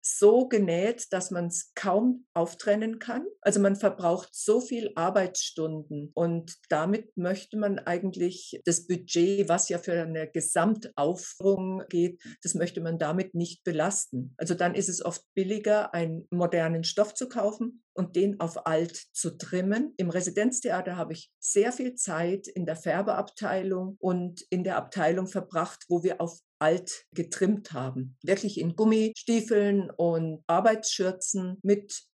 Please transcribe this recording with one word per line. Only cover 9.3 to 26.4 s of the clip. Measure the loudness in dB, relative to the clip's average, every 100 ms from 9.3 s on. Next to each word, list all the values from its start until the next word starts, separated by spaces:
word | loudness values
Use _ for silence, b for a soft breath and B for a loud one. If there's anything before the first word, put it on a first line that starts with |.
| 4 2
was | 2 2
ja | -2
für | -2 -2
eine | -2 -4 -4
Gesamtaufführung | -4 0 2 4 2 -4 0 0 0 -8 0 2 2 0 -6 -2
geht, | 0 0 -2 B B
das | -4 -2
möchte | -2 -2
man | -4 -2
damit | 0 0 -2 -2
nicht | -4 -4
belasten. | -4 0 0 0 -4 -6 -8 -8
Also | -4
dann | 0 0 0
ist | -2
es | -2
oft | -6 -8 _
billiger, | -2 -2 0 2 2 2
einen | -2 -4 -4 -4
modernen | 0 2 2 2 0
Stoff | -2 0 0
zu | 0 -8
kaufen | -2 -2 -2 -8 -8 _
und | -6 -2 0
den | 0 0
auf | -6 -4 0
alt | 0 0 -6 -14
zu | -6 -6 -6
trimmen. | -6 -2 0 0 -2 -2
Im | -2
Residenztheater | 0 -2 0 0 0 -2 -2 -2 -6
habe | -6
ich | -8 -14 _
sehr | 0 4 2
viel | 0 -4 -4
Zeit | -4 0 0 -2 -4
in | -6 -4
der | -2
Färbeabteilung | 0 0 2 0 -2 -6 -2 -2 -2 -4 -4 -4
und | -2 0 -2 -8 -4
in | -2
der | 0 -2
Abteilung | -4 0 2 2 -2
verbracht, | -6 -4 -4 -4 -8 -2
wo | 2
wir | 2 0
auf | -6 -6